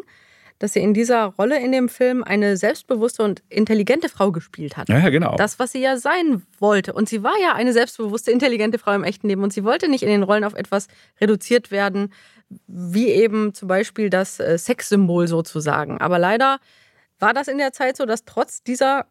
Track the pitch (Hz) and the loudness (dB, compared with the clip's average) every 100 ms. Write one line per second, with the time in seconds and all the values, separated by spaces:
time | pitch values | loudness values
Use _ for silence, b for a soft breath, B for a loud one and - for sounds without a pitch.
0 | - b b b b b 208 - 185 208 | -6 b b b b b -4 0 2 2
1 | 233 240 208 185 208 294 247 262 247 - | 2 2 0 -2 0 0 0 0 0 0
2 | 247 254 - 202 202 196 208 311 - 240 | 0 0 -2 0 2 2 0 -2 -4 -2
3 | 233 - 214 185 _ - 214 220 202 285 | -2 0 -2 -2 _ -2 2 2 2 0
4 | 330 - 196 165 - - 147 - - 117 | 0 0 0 0 -8 -12 -12 -8 0 4
5 | 180 160 175 - 208 - - 269 262 262 | 6 4 2 0 0 -2 -4 -2 0 0
6 | 277 349 330 226 - - 202 202 190 - | 0 0 2 0 -4 -2 2 2 0 -4
7 | 214 220 220 415 359 269 247 233 240 - | -2 -2 0 0 0 2 2 2 0 -2
8 | 220 220 - 240 269 233 214 226 - 202 | -6 -4 0 2 2 0 0 -2 -2 -2
9 | 170 202 208 196 196 202 202 294 349 262 | -2 -4 -4 -2 -2 -2 -2 0 0 0
10 | 208 208 190 208 208 208 202 196 - b | 2 0 2 0 0 -6 -4 -4 -6 b
11 | b b 208 208 - 240 - 196 202 196 | b b 0 0 0 -2 0 -2 -2 -2
12 | 202 b b b b 190 _ 185 180 185 | -6 b b b b -20 _ -12 -4 0
13 | 240 - 226 214 214 196 190 185 214 - | 2 4 2 2 -4 -4 -2 -2 -2 -4
14 | 208 185 190 - - 165 - 226 - 202 | 0 0 -2 -4 -2 -2 -2 -6 0 2
15 | 185 175 175 165 160 160 151 143 147 - | 2 2 0 0 -4 -4 -2 -2 -2 -4
16 | 160 175 180 220 269 269 b b b b | 0 2 2 2 2 0 b b b b
17 | b - 208 247 285 277 277 - 254 269 | b -2 0 0 -2 -2 -2 0 -2 -2
18 | 254 220 - - - - - 247 269 277 | -2 -4 -6 -4 -4 -6 -6 0 2 0
19 | - | -4